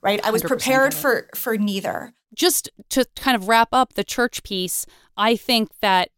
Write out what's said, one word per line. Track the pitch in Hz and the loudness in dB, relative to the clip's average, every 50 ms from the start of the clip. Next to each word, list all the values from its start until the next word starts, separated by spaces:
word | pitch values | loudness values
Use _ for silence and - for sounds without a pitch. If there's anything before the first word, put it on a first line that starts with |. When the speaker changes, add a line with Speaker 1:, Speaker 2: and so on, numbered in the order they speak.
Speaker 1:
right? | - 196 202 208 - | 0 0 -2 0 0
I | 208 | 0
was | 220 220 | -2 0
Speaker 2:
Hundred | - 247 262 | 0 0 -2
percent | 240 - 254 262 | -2 0 2 2
Speaker 1:
prepared | 262 269 277 277 | 4 4 2 0
Speaker 2:
get | 277 | 0
it. | |
Speaker 1:
for, | - 277 233 - - _ - | 0 0 0 0 -2 _ -12
for | - - 247 226 214 | -10 -6 -4 -2 -2
neither. | 208 208 196 196 190 - - - - - _ _ _ _ - | -2 -2 -2 -4 -4 -4 -6 -6 -8 -12 _ _ _ _ -6
Speaker 2:
Just | - 302 359 - - - - _ _ - _ | 0 0 2 2 0 -4 -8 _ _ -14 _
to | - 269 254 - _ | 0 0 0 -2 _
kind | - - 277 254 | -6 -2 0 0
of | 226 185 190 | 0 2 2
wrap | 226 226 226 - | 4 4 4 4
up | - 254 262 - _ | 2 0 0 0 _
the | - 202 | -6 -6
church | - - - 240 240 - - - | -6 -2 -2 -2 -2 -2 -8 -12
piece, | - 208 190 180 175 - - - - - _ _ _ _ | -8 -6 -6 -6 -4 -6 -8 -8 -10 -16 _ _ _ _
I | - 202 220 240 | -2 0 2 2
think | 214 - - 247 226 220 - _ - | 0 0 0 2 2 2 -2 _ -4
that | - 208 190 185 180 - _ | 0 2 2 2 2 0 _